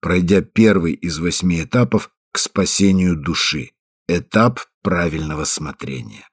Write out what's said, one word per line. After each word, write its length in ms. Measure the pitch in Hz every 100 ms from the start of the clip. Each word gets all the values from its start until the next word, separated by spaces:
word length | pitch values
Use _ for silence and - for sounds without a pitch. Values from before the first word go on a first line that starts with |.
пройдя 400 | - 90 87 98
первый 520 | - - 110 98 82
из 260 | - 87 76
восьми 440 | 87 - 90 82
этапов 480 | 78 123 123 - - _ _
к 80 | -
спасению 760 | - - 92 - 98 95 92 82
души, 560 | 71 82 - 76 62 _ _ _ -
этап 540 | 87 - 107 117 123 - _
правильного 640 | 95 90 87 78 78 76
смотрения. 840 | 78 - 76 - - 127 113 104 -